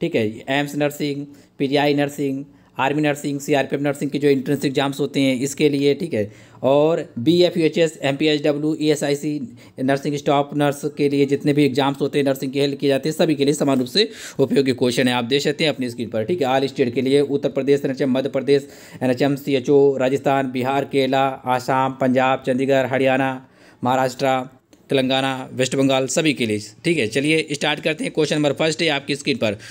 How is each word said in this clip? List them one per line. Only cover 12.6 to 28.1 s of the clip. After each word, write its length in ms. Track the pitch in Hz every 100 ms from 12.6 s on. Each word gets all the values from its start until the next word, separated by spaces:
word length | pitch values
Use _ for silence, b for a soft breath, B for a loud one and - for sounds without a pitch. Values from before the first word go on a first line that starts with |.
हेल्प 180 | 143 139
किए 100 | 143
जाते 200 | 135 156
हैं, 60 | 156
सभी 200 | 170 139
के 100 | 135
लिए 80 |
समान 240 | 156 139 131
रूप 100 | 123
से 220 | - 151 B B -
उपयोगी 320 | 135 214 135
क्वेश्चन 360 | 120 123 120 127
है। 60 |
आप 100 | 123
देख 180 | 120 139
सकते 220 | 151 143
हैं 80 | 156
अपनी 180 | 131 123
स्क्रीन 200 | 120 110
पर, 140 | 113
ठीक 180 | 110 120
है। 60 | 127
all 200 | 135 135
स्टेट 260 | 143 123
के 80 | 120
लिए 200 | 127 139
उत्तर 280 | 139 139 139
प्रदेश 360 | 135 131 139 143
एनएचएम, 260 | 131 143
मध्य 180 | 131 135
प्रदेश 380 | 139 127 143 139 B B B
एनएचएम, 320 | 131 123 143 139
सीएचओ, 600 | 143 135 120 143 139 131
राजस्थान, 540 | 127 135 139 135 135
बिहार, 340 | 127 123 139 131
केरला, 420 | 139 131 135 135
आसाम, 680 | 131 127 127 123 131 131 131
पंजाब, 420 | 131 127 131 131 -
चंडीगढ़, 380 | 127 135 135 127
हरियाणा, 600 | 131 131 131 135 131 - b b b
महाराष्ट्र, 680 | 123 131 131 135 135 131 127 - _ _ -
तेलंगाना, 600 | 135 131 135 135 131 131
वेस्ट 220 | 120 127 139
बंगाल, 320 | 135 131 131
सभी 260 | - 156
के 120 | 120 117
लिए, 140 | 107 - - 160
ठीक 120 | 165
है। 80 | 110
चलिए 400 | 135 147 160 151
स्टार्ट 280 | 147 151 151
करते 240 | - 156
हैं। 100 | 220